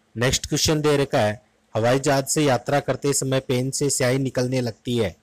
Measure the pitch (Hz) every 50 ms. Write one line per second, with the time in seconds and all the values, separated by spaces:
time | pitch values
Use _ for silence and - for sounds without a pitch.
0 | _ _ _ 110 117 131 123 - - - - 147 - 160 160 151 147 151 147 139
1 | 139 - - 139 110 107 104 104 - _ _ _ _ _ - 113 110 120 127 139
2 | 135 147 139 139 135 135 - 156 151 143 127 120 - - 139 143 135 - 127 -
3 | - 143 139 - - 135 135 135 - - 123 123 127 135 135 - 147 139 131 -
4 | 131 123 127 135 135 131 - - 127 123 131 131 123 117 107 - _ 131 120 120
5 | 110 95 90 -